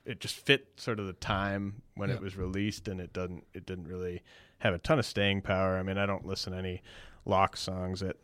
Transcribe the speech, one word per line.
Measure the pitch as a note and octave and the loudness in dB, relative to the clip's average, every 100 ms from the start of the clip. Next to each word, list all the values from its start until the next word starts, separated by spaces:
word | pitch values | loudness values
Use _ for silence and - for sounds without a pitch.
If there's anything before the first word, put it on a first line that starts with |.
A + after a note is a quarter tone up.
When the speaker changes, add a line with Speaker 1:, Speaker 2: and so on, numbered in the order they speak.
Speaker 1:
it | - A#2 | -10 -8
just | - | -8
fit | - - C#3 - - | 0 4 4 2 -8
sort | - G#2+ | -4 -2
of | G2 | -4
the | |
time | F2+ - G2 G2+ G2 G2 G2+ - | -4 0 0 2 0 -2 -6 -12
when | - G2+ | -4 -2
Speaker 2:
Yeah. | B2 | -2
Speaker 1:
it | |
was | G2 F#2 | -4 -4
released, | F#2 G2 G#2 - G#2+ | -2 0 0 -2 -6
and | F#2 | -6
it | F2 | -6
doesn't, | F#2 F2+ F2 - | -4 -4 -6 -12
it | G2 | -12
didn't | F2 F#2 E2 | -8 -8 -8
really | F2+ F2+ F2 - - - - | -6 -4 -6 -10 -20 -20 0
have | A2+ | 2
a | F2 | 2
ton | - D#3 | 4 2
of | - | 2
staying | G#2 G2+ G2 | 2 4 2
power. | - F#2+ F#2+ F#2 | 2 2 4 2
I | |
mean, | F#2 F#2+ | 0 2
I | |
don't | G2+ F#2+ F#2 | 2 0 -2
listen | F#2+ G2 | -4 -4
to | F#2 | -4
any | F#2 F2+ - - - - | -4 -6 -10 -18 -18 -10
Lock | - F#2+ F#2+ - | 2 6 6 4
songs | - F#2 F#2 F#2 | -4 -4 -2 -2
at, | F#2 - | -4 -6